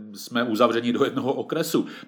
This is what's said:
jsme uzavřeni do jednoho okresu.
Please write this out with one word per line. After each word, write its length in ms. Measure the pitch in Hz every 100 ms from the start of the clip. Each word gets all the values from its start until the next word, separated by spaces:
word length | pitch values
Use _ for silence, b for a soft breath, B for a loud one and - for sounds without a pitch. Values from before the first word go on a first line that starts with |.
| 107
jsme 300 | 101 - 120
uzavřeni 480 | 123 107 120 113 120
do 120 | 117
jednoho 280 | 131 123 123
okresu. 540 | 131 113 156 170 131 - B